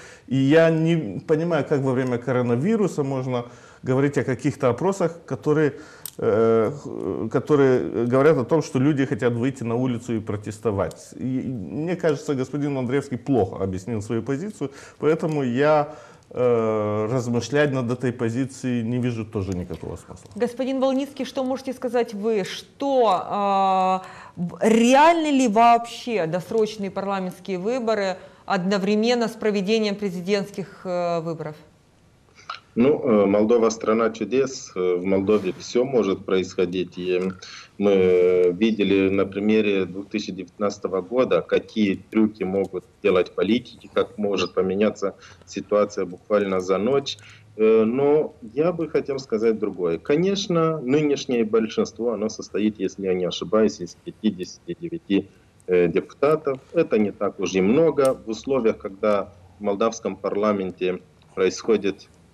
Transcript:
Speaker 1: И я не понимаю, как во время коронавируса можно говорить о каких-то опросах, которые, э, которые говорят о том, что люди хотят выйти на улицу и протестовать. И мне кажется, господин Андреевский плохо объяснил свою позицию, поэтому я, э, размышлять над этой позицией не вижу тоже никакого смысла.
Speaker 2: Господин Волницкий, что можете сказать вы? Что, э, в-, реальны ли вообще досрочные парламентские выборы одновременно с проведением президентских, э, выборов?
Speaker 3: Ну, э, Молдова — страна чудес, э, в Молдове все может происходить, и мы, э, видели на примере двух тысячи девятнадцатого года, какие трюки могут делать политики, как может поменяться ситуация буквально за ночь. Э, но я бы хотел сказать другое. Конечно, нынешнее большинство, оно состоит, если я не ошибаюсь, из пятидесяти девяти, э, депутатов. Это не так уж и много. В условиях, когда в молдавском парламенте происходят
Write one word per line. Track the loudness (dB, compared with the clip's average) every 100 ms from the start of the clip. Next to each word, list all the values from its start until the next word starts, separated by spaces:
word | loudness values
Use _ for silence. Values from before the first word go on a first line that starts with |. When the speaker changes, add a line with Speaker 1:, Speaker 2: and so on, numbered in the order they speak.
| -20 -20 -4
Speaker 1:
И | 0
я | 4 6 6
не | 4 2 2 0 -8
понимаю, | 0 0 2 -2 0
как | 0
во | 0
время | 0 0 -2
коронавируса | -2 0 2 0 0 0 0 0
можно | -2 -4 -2 -4 -6 -14 -20 -12
говорить | -2 2 2 0
о |
каких-то | -2 -2 -2 0 0
опросах, | 0 -2 0 -2 -4 -10
которые, | -6 0 2 2 -2 -14 -18 -18 -4
э, | 0 4 4 4 2 -2 -10 -8 -6 -4 -2
которые | -4 2 4 6 4 0 -2 0
говорят | 4 4 4
о | 2
том, | 0
что | 0 0
люди | 2 2 0
хотят | 0 -2
выйти | 0 -2 -4
на | -4 -2
улицу | 0 -2 -4 -4
и |
протестовать. | -4 -6 -8 -6 -2 0 -2 -4 -18 -10
И |
мне | -6 -4 -4 -6 -8 -6 -4 -2
кажется, | 0 -2 -2
господин | -4 -4 -4 -4 -2
Андреевский | -2 -2 -4 -8
плохо | 0 0 0 -2
объяснил | -6 -6 -6 -6
свою | -4 -4
позицию, | -4 -6 -6 -8 -10 -10 -20 -4
поэтому | 0 0 0 -2
я, | -2 2 4 4 0 -6 -20 -20 _
э, | -2 2 2 2 0 0 0 0
размышлять | -2 0 -2 0 2 2
над | 0 -2
этой | -2 -2
позицией | -2 -2 -2 -4 -6 -4 -2
не | -2 -2
вижу | -2 -4 -6
тоже | -4 -4
никакого | -4 -6 -10 -10 -12
смысла. | -16 -20 -18 -6
Speaker 2:
Господин | -6 -4 -4 0
Волницкий, | 0 0 -4 -8
что | -8 -4
можете | -4 -4 -6
сказать | -8 -4 -2 -2
вы? | -4 -2 -2
Что, | -2 -8 -14 _ -2 2 4 2 -2 -2 0 2 2 2 2 0 -4 -16 -18 -8
э, |
в-, | -8 0
реальны | 2 4 6 8 8 6 2
ли | 2 4
вообще | 6 6 6 2 -10 -4 -2 -2
досрочные | -2 -2 0 0 -2 -8
парламентские | -6 -4 -4 -4 -8 -8 -6
выборы | -2 -2 -2 0 -2 -4 -12 -20 -4
одновременно | -2 0 0 2 2 2 2 -2
с |
проведением | -2 -2 -2 0 0 0 -2
президентских, | -6 -6 -2 -2 -2 -8 -12 -12
э, | -6 -4 -2 -2
выборов? | -4 -8 -10 -14 -20 _ _ _ _ _ _ -20 -18 -18 _ 0
Speaker 3:
Ну, | 2 2
э, | 2 4 4
Молдова — | 4 4 4 4
страна | 0 0 2 0
чудес, | -2 -2 0 -2 -4 -12 -4
э, | 0 0
в |
Молдове | 0 0 2 0 0 -8
все | -4 -2
может | 0 2 0 -2 -2
происходить, | -2 -2 -2 -2 -2 -6 -6
и | -2 -2 -2 -6 -14 -20 -20 -2
мы, | 2
э, | 4 4 6 4 4 2
видели | 2 0 2 2 4 2
на | 2 -2
примере | -2 2 2 2 0 -2
двух | -6 -8
тысячи | -6 -6
девятнадцатого | -10 -12 -6 -6 -4 -4 -4
года, | -2 -2 2 0
какие | 2 -2 -2 0 0 0
трюки | -2 2 2 0
могут | -4 -2 -2 -6 -12 _
делать | 2 2 2
политики, | -2 0 0 -2 -16 -6
как | -4 -4 -4
может | -2 -2 -2
поменяться | -2 -2 2 0 0 -6 -8 -18 -20 -12
ситуация | -12 -2 0 0 -2 -8
буквально | -8 _ 0 2 -2
за | 0 0
ночь. | 2 0 -2 -10 -16 -20 -20 0
Э, | 4 4
но | 4 2 2 2 0 -6 -10
я | -2 -2
бы | -2 -2
хотел | -2 -2 -6
сказать | -4 0 0 0
другое. | -2 -2 -2 -2
Конечно, | 0 0 2 -2 -2 0 0 -2
нынешнее | 0 2 2 0 -2 0 2
большинство, | 2 0 -2 -4 -2 -4
оно | -2 -4
состоит, | -6 -6 -2 -2 0
если | -4 -4 -2
я | 0
не | -2
ошибаюсь, | -4 0 2 2 0
из | -10 -14
пятидесяти | -18 -4 -4 -4 -10 -12 -12 -10
девяти, | -10 -10 -2 -2 -2 -12 _ _ 0
э, | 2 4
депутатов. | 2 -4 -2 0 2 -2 -6 -4
Это | -2 0 2
не | 0
так | -2 -6 -4
уж | -2 0
и |
много. | 2 4 4 4 2
В | 0 -6
условиях, | -8 -2 0 2 0
когда | -6 -4 0 0 -2 -12 -20 -8
в |
молдавском | -4 0 -2 -2 -6 -6
парламенте | -4 0 0 0 -2 -4 -4 -4 -8 _ _
происходят | 0 0 0 0 0 0 -6 -12 _ _